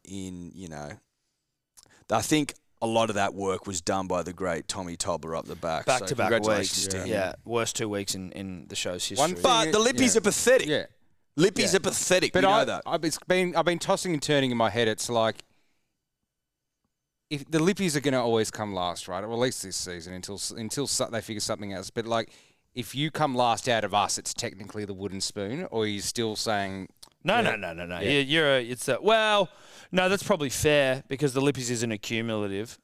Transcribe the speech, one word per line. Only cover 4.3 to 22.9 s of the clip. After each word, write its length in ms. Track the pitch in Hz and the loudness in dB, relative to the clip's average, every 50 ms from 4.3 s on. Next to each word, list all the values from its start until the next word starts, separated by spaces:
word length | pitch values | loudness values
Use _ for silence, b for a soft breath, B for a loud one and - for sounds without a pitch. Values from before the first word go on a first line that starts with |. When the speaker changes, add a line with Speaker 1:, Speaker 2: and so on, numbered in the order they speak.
| 90 | -6
Speaker 1:
great 340 | 85 92 90 85 78 - - | -4 -4 -2 -2 -2 -4 -6
Tommy 300 | - 98 92 85 85 82 | -8 -8 -8 -8 -8 -6
Tobler 380 | - 98 87 78 71 80 80 | -4 -4 -4 -4 -4 -6 -6
up 100 | 80 - | -6 -6
the 100 | - 87 | -8 -10
back. 280 | 85 87 85 80 76 - | -8 -6 -4 -4 -2 0
So 140 | - 131 127 | 0 0 0
Speaker 2:
Back-to-back 320 | 101 - 143 117 104 95 | 0 -2 -2 0 2 2
Speaker 1:
congratulations 520 | 113 110 104 107 107 101 101 95 - 92 98 | 2 2 4 2 2 2 0 0 -2 -2 -2
Speaker 2:
weeks. 100 | 98 95 | -2 -4
Speaker 1:
to 60 | 92 | -4
him. 60 | 92 | -4
Speaker 2:
Yeah, 260 | - 110 101 95 90 - - - | -2 -2 -2 -2 -2 -4 -8 -8
worst 280 | 107 117 117 113 - - | -4 -2 -2 -2 -2 -2
two 140 | - 117 107 | -4 -4 -4
weeks 260 | 104 101 98 - - | -4 -4 -4 -4 -6
in, 160 | 95 92 90 | -6 -8 -10
in 340 | - 82 98 95 92 87 65 - | -10 -10 -10 -10 -10 -12 -12 -10
the 80 | - | -8
show's 340 | - - 98 90 90 - - | -6 -6 -4 -4 -4 -6 -2
Speaker 3:
One 180 | 101 127 143 165 | 0 2 2 2
Speaker 2:
history. 120 | 185 175 | 2 2
Speaker 1:
But 300 | - 262 247 226 220 160 | 2 4 4 4 4 4
the 60 | 202 214 | 2 4
Lippies 340 | 220 247 269 - 262 240 - | 4 2 4 4 4 4 4
Speaker 3:
Yeah. 40 | 220 | 4
Speaker 1:
are 20 | |
pathetic. 460 | 190 208 - - - 233 262 262 - 151 | 4 2 2 4 6 6 6 6 6 2
Speaker 3:
Yeah. 160 | 147 113 - - _ _ _ _ _ _ _ _ _ 139 | 0 -2 -2 -6 _ _ _ _ _ _ _ _ _ 4
Speaker 1:
Lippies 320 | 165 214 - - 226 185 | 4 4 4 2 2 4
Speaker 3:
Yeah. 40 | 170 190 | 4 2
Speaker 1:
are 20 | |
pathetic. 540 | 151 185 - - - - 180 185 165 107 - | 2 0 0 0 2 2 4 4 4 4 4
Speaker 3:
But 80 | 185 | 4
Speaker 1:
You 60 | 185 196 | 6 6
know 40 | 202 | 6
Speaker 3:
I, 100 | 226 269 | 4 4
Speaker 1:
that. 160 | 233 101 - - | 2 0 -4 -4
Speaker 3:
I've, 180 | - 151 165 | -4 -2 -2
it's 160 | 156 160 - - - | 0 -2 -4 -4 0
been, 300 | - 185 185 185 180 170 | 0 2 2 2 2 2
I've 80 | 170 156 | 2 2
been 140 | 170 175 170 | 2 0 0
tossing 340 | - - 196 180 - 190 | 0 0 0 0 0 -2
and 100 | 170 143 | -2 -2
turning 280 | - - 151 143 135 127 | 0 2 4 4 4 2
in 80 | 123 117 | 2 2
my 100 | 113 107 | 2 2
head. 200 | 95 117 120 110 | 4 2 2 2
It's 200 | 110 - - - | 0 0 -2 0
like, 340 | 120 117 113 113 110 - - _ _ _ _ _ _ _ _ _ _ _ _ _ _ _ _ _ _ _ _ _ _ _ _ _ _ _ _ _ _ _ _ _ _ _ _ _ | 2 2 2 2 0 -4 -10 _ _ _ _ _ _ _ _ _ _ _ _ _ _ _ _ _ _ _ _ _ _ _ _ _ _ _ _ _ _ _ _ _ _ _ _ _
if 180 | 151 139 143 - | -8 -8 -4 -2
the 80 | 160 160 | 0 2
Lippies 380 | 156 185 208 - 196 175 143 | 4 2 2 2 0 0 0
are 40 | 151 | 0
gonna 220 | - 147 131 127 | 2 2 2 2
always 280 | 120 120 113 113 110 - | 2 4 2 2 2 0
come 220 | - - 107 104 | -2 -6 -6 -4
last, 360 | 98 92 90 87 85 - - - | -2 -2 -2 -2 -4 -6 -8 -8
right? 160 | 90 92 101 | -6 -6 -6
Or 80 | 110 | -4
at 60 | 117 113 | -2 0
least 240 | 123 131 - - | 0 0 0 -4
this 140 | - 95 90 | -8 -8 -8
season, 360 | - - 90 87 87 80 90 92 | -8 -8 -8 -8 -10 -10 -10 -12
until 220 | 92 90 - 101 | -10 -10 -10 -10
s-, 160 | 92 - - | -8 -8 -8
until 340 | - - 110 107 - 143 139 | -8 -8 -8 -6 -4 -4 -4
so-, 220 | 113 - - 127 - | -2 -2 -2 -2 -2
they 100 | 117 110 | -4 -6
figure 200 | 101 - 113 104 | -6 -6 -6 -6
something 320 | - - 113 - 104 101 | -4 -4 -4 -6 -6 -8
else. 180 | 98 90 98 - | -8 -8 -10 -6
But, 160 | - 120 107 | -6 -6 -4
like, 240 | 113 117 113 110 b b b b b b b b _ _ | -2 -2 -2 -2 b b b b b b b b _ _
if 200 | 127 120 - | -10 -10 -6